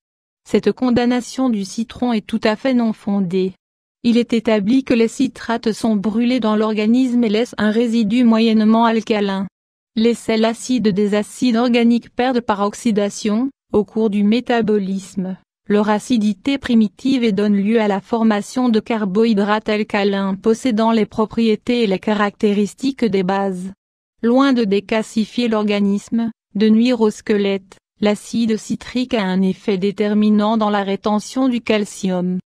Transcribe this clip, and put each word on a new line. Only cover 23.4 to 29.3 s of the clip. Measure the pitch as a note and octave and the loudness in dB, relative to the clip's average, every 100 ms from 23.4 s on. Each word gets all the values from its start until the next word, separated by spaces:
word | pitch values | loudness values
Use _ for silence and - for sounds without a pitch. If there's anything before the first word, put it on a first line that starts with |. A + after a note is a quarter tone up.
| G3 F#3 F#3+ - _ _ _ _ | -2 -4 -10 -14 _ _ _ _
Loin | A3+ B3 C#4 | 0 2 4
de | A#3+ | 2
décalcifier | A3 G3+ G3+ A3 G#3+ A3 G#3 - A#3+ | 0 -2 0 -4 -2 -4 -4 -2 -2
l'organisme, | A3 G#3 G3+ G3+ G3+ - A#3 A3+ - _ | 0 0 0 0 -2 -4 -4 -4 -8 _
de | G3 A3 | 0 4
nuire | A3 A#3+ A#3+ | 4 2 2
au | G#3+ | 0
squelette, | - - G#3 G3+ G3 F#3+ - _ _ | 0 -2 0 0 -4 -8 -20 _ _
l'acide | G#3 G#3 - A#3 A#3 A3 | -2 -2 -4 -2 -2 -2
citrique | - A3 - B3 B3+ | -4 -10 -6 -6 -2
a | A#3 | -2
un | F#3 | 0